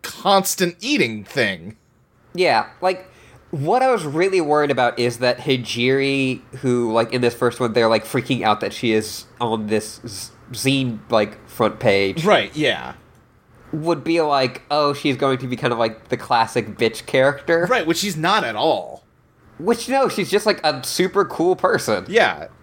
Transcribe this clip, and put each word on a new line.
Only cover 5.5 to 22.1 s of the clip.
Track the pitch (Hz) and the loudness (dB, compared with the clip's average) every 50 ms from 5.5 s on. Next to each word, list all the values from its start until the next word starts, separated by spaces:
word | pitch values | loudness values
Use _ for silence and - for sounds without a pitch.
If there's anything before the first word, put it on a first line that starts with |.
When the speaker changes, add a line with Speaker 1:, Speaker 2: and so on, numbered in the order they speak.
| 135 127 117 - - 120 120 127 135 139 135 139 135 139 135 131 127 - - - - 127 | 0 0 -2 -6 -4 0 2 2 2 2 2 0 0 0 0 -2 -2 -4 -8 -18 -16 -4
Speaker 2:
who, | - 131 123 123 120 113 110 | -2 0 0 2 0 2 2
like, | 117 117 117 | 2 0 2
in | - 123 | 0 0
this | 123 120 117 | 0 0 0
first | - 131 120 113 - | 2 0 0 0 0
one, | 127 117 107 | -4 0 2
they're, | 120 117 113 | 2 4 4
like, | 113 110 - | 4 2 0
freaking | - - 131 120 - 135 117 | 0 -4 -4 -2 0 -2 0
out | 90 107 104 - | 2 0 0 2
that | - 98 - | -2 -6 -6
she | - - 117 110 | -2 0 2 2
is | 110 107 - - - - - - - | 2 0 -2 -10 -14 -16 -18 -8 -4
on | 123 113 110 110 107 | -2 -2 -2 -2 -2
this | 104 107 107 - - - - - | -2 -2 -2 -2 -6 -16 -14 -14
z-, | 87 95 - - - - - - - 127 | -14 -14 -12 -14 -16 -18 -20 -18 -16 -12
zine, | - - 135 135 135 131 123 113 107 - - | -2 0 0 0 2 0 -2 -4 -8 -4 0
like, | 117 110 107 104 - - - | 2 2 2 0 -4 -18 -20
front | - - - 117 104 - - | -20 -2 0 0 0 0 2
page. | - 117 98 98 98 95 98 165 156 | 2 4 4 4 2 0 -2 -2 2
Speaker 1:
Right, | 208 208 139 101 98 - | 4 4 4 2 -2 -4
yeah. | 151 151 127 101 82 62 64 - - _ _ _ _ _ _ _ _ _ _ _ - - - - | -2 0 0 0 -2 -6 -12 -14 -16 _ _ _ _ _ _ _ _ _ _ _ -20 -14 -10 -8
Speaker 2:
Would | 156 151 165 170 147 131 | -4 -2 -2 -2 -2 0
be | 165 165 170 | -2 0 0
like, | 156 151 143 135 131 123 127 - - _ | 2 2 2 2 0 0 -4 -8 -8 _
oh, | 147 151 147 143 143 | 0 0 0 0 -2
she's | 139 - 147 131 | 0 -2 -2 0
going | 127 143 135 131 127 | 0 0 0 0 -2
to | 131 | -4
be | 127 127 | -6 -6
kind | 110 - 123 | -4 -2 -4
of, | 120 113 | 0 0
like, | 117 113 113 - - - | -2 -2 -2 -8 -6 -6
the | 127 | -6
classic | 123 - - 127 117 113 107 - 123 107 107 92 | -6 -2 0 2 2 2 2 0 -4 -4 -4 -4
bitch | - 117 113 110 - - | -2 -2 -2 -2 -4 -10
character. | - - 135 131 139 139 139 - - 170 165 170 180 | 0 2 4 4 4 2 0 -2 0 0 0 2 2
Speaker 1:
Right, | 254 240 165 | 0 0 0
which | 156 170 | 0 -2
she's | - 190 208 170 | -2 -2 -4 -4
not | 156 156 175 202 220 165 | -2 0 0 0 0 0
at | 117 107 | -2 -2
all. | 104 131 160 131 98 82 65 64 - _ _ _ _ _ _ _ _ _ - _ - | 0 0 0 0 0 -2 -8 -14 -18 _ _ _ _ _ _ _ _ _ -20 _ -6
Speaker 2:
Which, | 156 196 233 226 - | -2 -2 -2 -2 -2
no, | - 262 269 262 - | -2 2 2 2 2
she's | - - 185 131 | 0 -2 -2 0
just, | 185 208 - | 0 0 2
like, | 220 196 - - | 2 0 2 0
a | 156 143 135 123 | -2 -2 -2 -6
super | - - - 185 185 - 202 190 | -6 -2 0 0 0 2 0 0
cool | - - - 165 180 185 | 0 0 0 2 0 2
person. | - - 185 185 165 - - 110 92 92 | 2 2 0 0 0 0 0 -2 -2 -2
Speaker 1:
Yeah. | 110 | 0